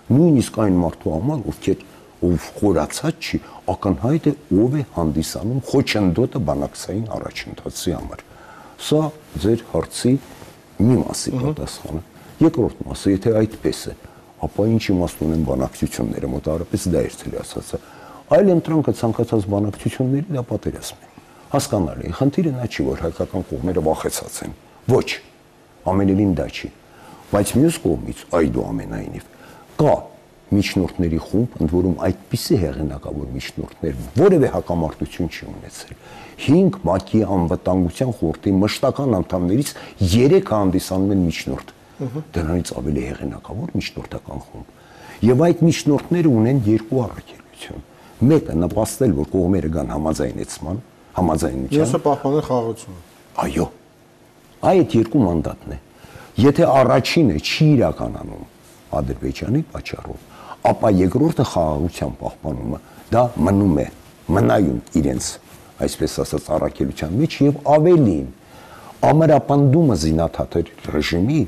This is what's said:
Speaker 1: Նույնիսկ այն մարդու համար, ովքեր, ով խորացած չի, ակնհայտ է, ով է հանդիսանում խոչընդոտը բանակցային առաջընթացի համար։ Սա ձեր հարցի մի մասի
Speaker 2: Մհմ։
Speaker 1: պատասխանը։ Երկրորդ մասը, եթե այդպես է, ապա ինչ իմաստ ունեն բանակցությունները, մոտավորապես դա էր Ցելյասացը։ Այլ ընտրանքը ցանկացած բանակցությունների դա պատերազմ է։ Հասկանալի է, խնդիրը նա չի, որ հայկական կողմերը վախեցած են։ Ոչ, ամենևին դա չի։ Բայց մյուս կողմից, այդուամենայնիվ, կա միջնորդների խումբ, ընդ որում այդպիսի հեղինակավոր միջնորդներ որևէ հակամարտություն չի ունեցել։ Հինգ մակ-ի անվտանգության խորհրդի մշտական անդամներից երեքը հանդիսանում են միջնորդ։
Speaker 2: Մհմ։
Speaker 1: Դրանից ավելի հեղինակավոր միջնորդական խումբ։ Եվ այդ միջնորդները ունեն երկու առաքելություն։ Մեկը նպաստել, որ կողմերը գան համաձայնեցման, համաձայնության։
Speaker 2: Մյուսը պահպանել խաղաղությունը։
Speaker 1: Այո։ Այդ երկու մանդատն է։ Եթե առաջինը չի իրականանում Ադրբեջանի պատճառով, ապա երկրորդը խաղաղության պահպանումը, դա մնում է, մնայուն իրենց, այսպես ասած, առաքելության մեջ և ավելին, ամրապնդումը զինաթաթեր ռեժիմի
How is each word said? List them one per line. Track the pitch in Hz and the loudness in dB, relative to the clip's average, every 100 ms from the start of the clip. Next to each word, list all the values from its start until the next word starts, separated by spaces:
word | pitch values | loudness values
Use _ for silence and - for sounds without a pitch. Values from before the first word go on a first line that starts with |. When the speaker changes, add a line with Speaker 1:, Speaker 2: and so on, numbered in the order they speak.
Speaker 1:
Նույնիսկ | - 127 175 131 101 - | 2 4 6 6 2 0
այն | 107 | 2
մարդու | 90 82 - 90 | 4 2 -2 -4
համար, | 80 123 151 | -2 -2 -4
ովքեր, | 82 - - - - - - - | -6 -4 -2 -2 -6 -20 -20 -4
ով | 87 82 - | 0 0 -4
խորացած | - 104 80 76 - 156 - | -2 2 2 0 -4 -6 -6
չի, | - 82 - - | -6 -6 -6 -10
ակնհայտ | - - 98 71 117 156 151 | -8 -2 -2 0 0 0 0
է, | - - | -2 0
ով | 92 123 | 2 4
է | 151 123 | 0 -4
հանդիսանում | 87 80 76 - - 107 131 | -2 -2 0 -4 -6 -4 -4
խոչընդոտը | - 139 - 107 92 85 127 127 | 0 0 2 2 2 2 0 -2
բանակցային | 73 71 69 - - 101 117 | -2 -2 -4 -8 -8 -6 -6
առաջընթացի | - - - - - - - 90 | -8 -10 -12 -14 -12 -12 -6 -4
համար։ | - - - - - - - - | -4 -8 -14 -20 -20 -20 -20 -20
Սա | - - 151 151 - - | -14 -2 0 0 -6 -14
ձեր | 73 98 120 | -4 0 0
հարցի | - 78 - - 120 139 - - - - - | -2 -4 -4 -2 0 0 -2 -20 -20 -20 -12
մի | - 113 117 | 0 2 2
մասի | - - - | 0 -6 -6
Speaker 2:
Մհմ։ | 131 | -4
Speaker 1:
պատասխանը։ | 139 147 - - - 80 - - - | -4 -4 -8 -12 -10 -10 -12 -20 -12
Երկրորդ | - 160 - 95 - | 0 2 2 -2 -4
մասը, | - 65 98 | -10 -4 0
եթե | 95 95 | 0 2
այդպես | 101 110 - 65 - | 2 0 -2 -4 -4
է, | - - - - - - | -8 -14 -18 -20 -20 -10
ապա | 78 - 110 | -6 -2 0
ինչ | 113 | 2
իմաստ | - 90 82 - | 2 0 -2 -2
ունեն | 78 80 | -2 0
բանակցությունները, | 65 65 65 - - - 55 - 65 | 0 -2 -4 -4 -6 -4 -6 -4 -6
մոտավորապես | 71 78 80 87 101 92 | -6 -4 -4 -4 -4 -2
դա | 78 | 0
էր | - | -2
Ցելյասացը։ | - - - - - - - - - - - | -6 -10 -10 -10 -12 -10 -12 -14 -20 -20 -18
Այլ | - 151 202 | 2 4 6
ընտրանքը | 170 160 160 127 | 4 2 0 0
ցանկացած | 101 120 107 - 113 101 | 0 0 0 0 0 0
բանակցությունների | 101 104 - - - 127 139 185 | 0 -2 -4 -4 -2 -2 -2 -2
դա | 135 | -6
պատերազմ | 117 110 - - - - | -4 -6 -6 -8 -12 -16
է։ | - - - - | -20 -20 -20 -20
Հասկանալի | - 143 - 104 82 - | -4 -4 0 0 -2 -4
է, | - | -8
խնդիրը | - 139 190 165 | -2 0 2 0
նա | 127 117 | -2 -4
չի, | - | -4
որ | 65 65 | -4 -4
հայկական | 85 - 90 95 | -4 -4 -6 -6
կողմերը | 82 78 90 87 | -6 -4 -2 0
վախեցած | 78 80 78 - - - | 0 0 -4 -8 -10 -12
են։ | - - - - - | -12 -14 -20 -8 0
Ոչ, | 131 - - - - _ _ _ - | 2 0 -8 -14 -20 _ _ _ -8
ամենևին | - 95 98 98 101 | -2 0 2 2 2
դա | 78 - | 0 -4
չի։ | - - - - - - - | -8 -14 -16 -20 -20 -20 -20
Բայց | - 101 104 | -2 -2 2
մյուս | 120 165 - | 2 2 2
կողմից, | 92 65 113 - - | -2 -2 -4 -12 -4
այդուամենայնիվ, | 175 62 58 53 55 - - - - - - - - - | 0 0 -2 -4 -6 -8 -10 -10 -14 -16 -20 -20 -20 -10
կա | - 147 - - - _ _ - | 0 2 2 -2 -20 _ _ -2
միջնորդների | 101 95 98 82 - 85 80 | 0 0 -2 -2 -2 -2 -2
խումբ, | - 98 123 | -2 -2 -2
ընդ | - 80 | -2 0
որում | 87 90 80 | 2 0 0
այդպիսի | 90 - - 127 - 135 | -2 -4 -6 -6 0 0
հեղինակավոր | 76 67 73 71 - 73 67 | 0 -4 -6 -8 -10 -10 -8
միջնորդներ | 64 - - - - 80 64 - | -10 -10 -10 -12 -6 -6 -6 -4
որևէ | 120 190 175 104 | 4 6 6 4
հակամարտություն | 90 85 85 76 - - - 85 | 0 -2 -2 -2 -4 -8 -4 -6
չի | - 95 | -8 -14
ունեցել։ | 92 - - - - - - - | -16 -16 -18 -18 -20 -20 -20 -20
Հինգ | - - 165 190 - | -4 2 4 4 2
մակ-ի | 87 92 - 110 | 0 -2 0 0
անվտանգության | 95 95 82 87 92 92 85 - 127 | 2 0 0 0 0 0 0 -2 -4
խորհրդի | 113 80 78 101 | -2 -4 -2 0
մշտական | 95 107 - 131 127 139 95 | 2 2 0 -2 0 0 0
անդամներից | - 92 90 117 143 - - - 92 | 0 -2 0 0 -2 -8 -14 -2 2
երեքը | 110 135 185 190 | 4 6 4 4
հանդիսանում | 107 95 90 - 92 98 | 2 2 0 0 0 2
են | 98 | 2
միջնորդ։ | 87 - - 67 - - - | 0 -2 -6 -8 -10 -20 -20
Speaker 2:
Մհմ։ | - 131 147 151 | -10 -8 -8 -8
Speaker 1:
Դրանից | 85 80 87 - | -4 -2 -2 -4
ավելի | 60 73 71 | -6 -4 -4
հեղինակավոր | 69 - 69 - - 98 175 | -4 -8 -10 -10 -12 -10 -6
միջնորդական | - - - - - - 71 | -6 -6 -10 -12 -14 -12 -14
խումբ։ | - - - - - - - - | -14 -18 -20 -20 -20 -20 -20 0
Եվ | 110 127 | 4 6
այդ | 170 - | 4 4
միջնորդները | 165 - 151 139 - 175 160 | 2 2 2 0 0 2 4
ունեն | 113 117 139 | 4 4 2
երկու | 104 110 - 131 | 2 2 0 -4
առաքելություն։ | 101 - - - - - - - - - - - | -4 -8 -18 -20 -20 -18 -16 -16 -18 -20 -20 0
Մեկը | 123 156 113 80 | 4 4 2 0
նպաստել, | 87 95 110 - 127 | 0 0 -2 0 0
որ | 71 78 | 0 0
կողմերը | 95 87 98 78 | 0 2 2 0
գան | 80 62 | -2 -4
համաձայնեցման, | 73 78 76 73 - - - 82 110 - - - | -4 -2 -2 -4 -6 -10 -10 -8 -8 -10 -20 -10
համաձայնության։ | - 160 156 156 131 131 | -2 0 0 -2 -4 -2
Speaker 2:
Մյուսը | 143 151 165 | 0 0 0
պահպանել | 147 139 135 151 | 0 0 0 -2
խաղաղությունը։ | 147 127 113 104 - 87 - - - | 0 -2 -2 -6 -14 -20 -20 -20 -12
Speaker 1:
Այո։ | - - - - - _ _ _ _ _ _ _ - | -6 -4 -2 -4 -6 _ _ _ _ _ _ _ -2
Այդ | 160 185 135 | 2 4 4
երկու | 113 113 151 | 2 2 2
մանդատն | 92 82 62 - - | 2 2 -2 -8 -12
է։ | 69 - - - - - | -14 -16 -20 -20 -20 -8
Եթե | - 139 143 151 | 2 4 6 6
առաջինը | 135 123 135 - 170 127 76 | 6 6 4 2 4 4 2
չի | - - 156 | -2 2 6
իրականանում | 135 85 69 58 - - - - - - - - | 6 4 0 -6 -8 -12 -14 -16 -20 -20 -20 -6
Ադրբեջանի | 76 65 - - - 73 143 | -4 -4 -4 -6 -6 -2 -2
պատճառով, | 165 - - - - - - - - - | -2 -8 -10 -12 -12 -14 -18 -20 -20 -2
ապա | 110 - 113 | 0 2 4
երկրորդը | 95 92 127 160 156 | 4 4 2 2 2
խաղաղության | 131 90 80 73 85 - 71 | 0 0 0 0 -4 -4 -6
պահպանումը, | 57 58 - 78 64 58 - - - | -6 -10 -8 -8 -6 -6 -8 -12 -20
դա | - 113 123 | 0 2 2
մնում | - 98 98 101 | 2 2 4 4
է, | 73 - - - - - | 2 0 -8 -20 -12 -2
մնայուն | 98 117 113 80 60 - | 2 4 4 2 -2 -2
իրենց, | 82 71 62 - - - - - | -2 0 -2 -6 -10 -18 -20 -20
այսպես | - 73 - 78 - | -6 -6 -2 -4 -4
ասած, | 73 76 - | -4 -6 -4
առաքելության | 78 73 - 69 - 78 | -2 -2 -2 -6 -4 -4
մեջ | 104 160 - | -2 -2 2
և | 143 147 139 | 2 2 2
ավելին, | 151 170 170 113 76 65 - - - - - - - | 4 6 6 4 2 -4 -12 -20 -20 -20 -20 -20 0
ամրապնդումը | 131 151 160 143 - 143 143 160 147 87 | 4 6 6 4 4 4 6 6 6 4
զինաթաթեր | 80 80 82 - - 85 78 - | 2 2 0 -2 -4 -2 -4 -8
ռեժիմի | - 76 73 87 110 151 | -4 -2 0 0 2 2